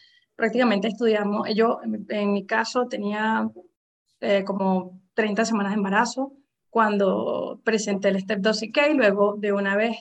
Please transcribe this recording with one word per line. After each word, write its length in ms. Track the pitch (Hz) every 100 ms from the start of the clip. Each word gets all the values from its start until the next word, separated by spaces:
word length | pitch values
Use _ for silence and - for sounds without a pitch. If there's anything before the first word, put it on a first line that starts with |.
| _ _ _ -
prácticamente 540 | 226 233 247 202 226
estudiamos, 580 | 196 233 214 202 208 226 214
yo 240 | 226 -
en, 220 | 226 214 190
en 240 | 214 202
mi 120 | 202 196
caso 420 | 220 226 254 247
tenía, 640 | 214 208 214 220 220 220 - - _ _ _ _ _
eh, 240 | 226 202
como 580 | 196 196 190 185 180 - _
treinta 320 | - 214 202 220
semanas 260 | 220 196
de 60 | 214
embarazo 560 | 196 196 240 - 277 - _ _ _
cuando 920 | 226 214 208 196 202 - - - -
presenté 460 | - 220 208 196 196
el 100 | 190
Step 200 | 190 202
dos 180 | 202 220
C 140 | 220
K, 180 | 294 285 285
luego 400 | 214 196 208 208
de 160 | 208
una 220 | 202 196 202
vez 220 | 226 226